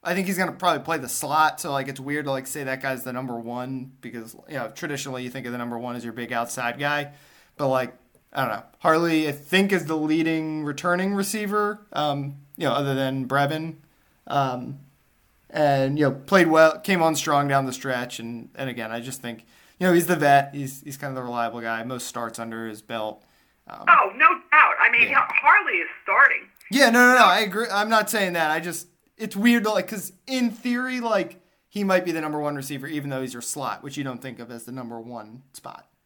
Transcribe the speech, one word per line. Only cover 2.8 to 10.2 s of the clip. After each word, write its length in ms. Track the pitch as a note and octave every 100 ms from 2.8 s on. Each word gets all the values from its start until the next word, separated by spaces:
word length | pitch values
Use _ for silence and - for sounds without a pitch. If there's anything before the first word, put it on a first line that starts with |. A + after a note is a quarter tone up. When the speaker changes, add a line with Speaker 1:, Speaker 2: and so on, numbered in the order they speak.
| C3+ B2+
Speaker 1:
the 80 | B2+
number 280 | B2 C3 A#2
one 540 | A#2 B2 B2+ C3 C3 -
because, 340 | A#2+ A#2 A2+ - -
you 60 |
know, 160 | C#3+ A#2+
traditionally 540 | - E3+ C#3+ C#3 B2+
you 80 | B2+
think 160 | C3 A#2+
of 40 |
the 60 | B2
number 220 | A#2+ A#2+
one 160 | B2 A#2+
as 80 |
your 100 | A#2
big 180 | A2+ A#2+
outside 460 | A#2+ A#2+ - A#2+ A#2+
guy. 340 | C#3+ D3 C#3+ - - _ _ _
But, 120 | C#3
like, 280 | C3 B2 - _ _ _
I 100 | - B2+
don't 100 | G2+
know. 80 | - _
Harley, 480 | E3+ D#3+ E3+ D#3+ D#3
I 40 |
think, 400 | C#3+ - F#3 G3
is 140 | F#3+ D3
the 120 | D#3+
leading 680 | D#3 D#3+